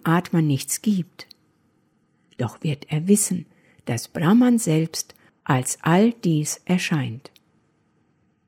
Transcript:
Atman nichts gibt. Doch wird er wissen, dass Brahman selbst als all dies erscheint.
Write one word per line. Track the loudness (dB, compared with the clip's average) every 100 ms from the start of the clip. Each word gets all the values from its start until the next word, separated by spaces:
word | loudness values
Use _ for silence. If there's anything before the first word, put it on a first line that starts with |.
Atman | 0 -2 0 0 2
nichts | 0 -4 -4
gibt. | -2 -2 -4 -12 -20 _ _ _ _ _ _ _ _ _ _ -8
Doch | -8 -6
wird | -6 -6 -6
er | -4 2
wissen, | 2 2 -4 -8 _ _ _
dass | -6 -6 -6
Brahman | -2 4 6 6 2
selbst | 2 0 0 -6 -12 -16 _ _
als | -2 -2 -2 -6
all | 0 4 2
dies | 2 -2 0 -2 -8
erscheint. | -2 -2 0 -4 -4 -8 -16 _ _ _ _ _ _ _ _ _ _ _